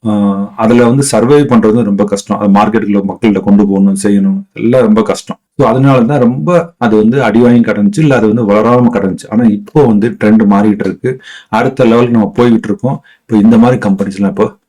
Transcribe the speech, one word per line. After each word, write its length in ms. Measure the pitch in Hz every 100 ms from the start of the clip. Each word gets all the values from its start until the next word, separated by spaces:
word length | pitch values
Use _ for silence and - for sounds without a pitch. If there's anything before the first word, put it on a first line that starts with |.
ஆஹ், 460 | 113 104 101 98 101 -
அதுல 320 | 110 120 120
வந்து 160 | 135
சர்வே 380 | 139 - 120 147
பண்றது 420 | 143 120 107 113
ரொம்ப 200 | 104 98
கஷ்டம். 360 | 104 98 - 101
அது 120 | 104
மார்க்கெட்டுக்குள்ள 500 | 98 107 110 101 101 98
மக்கள்கிட்ட 300 | 90 113 98
கொண்டு 280 | 98 101 101
போகணும், 300 | 98 98 98
செய்யணும், 380 | 104 101 98 98 -
எல்லாம் 280 | - 113 127
ரொம்ப 200 | 113 107
கஷ்டம். 360 | 107 - - - _ -
So, 120 | 127
அதனாலதான் 480 | 123 135 131 117 147
ரொம்ப 540 | 120 131 151 175 - _
அது 180 | 117 107
வந்து 280 | 107 135
அடி 160 | 117 107
வாங்கி 320 | 120 120 113
கிடந்துச்சு, 280 | 101 101 104
இல்ல 160 | 156 127
அது 180 | 107
வந்து 140 | 113 110
வளராம 380 | 104 110 123 120
கிடந்துச்சு. 380 | 104 95 90 -
ஆனா 140 | 110
இப்போ 420 | 120 104 - 156 135
வந்து 320 | 107 113 104
ட்ரெண்ட் 200 | 107 110 104
மாறிட்டு 360 | 101 107 104 95
இருக்கு, 340 | - 127 131 - - -
அடுத்த 340 | - 127 -
லெவலுக்கு 340 | 123 117 123 117
நம்ம 160 | 101 -
போய்கிட்டு 260 | 120 113
இருக்கோம். 380 | - 101 123 - _ _
இப்போ 160 | _ 113
இந்த 200 | 104 113
மாதிரி 320 | 120 127 104
கம்பெனிஸ் 260 | 95 98 -
எல்லாம் 140 | 98
இப்போ 280 | - - -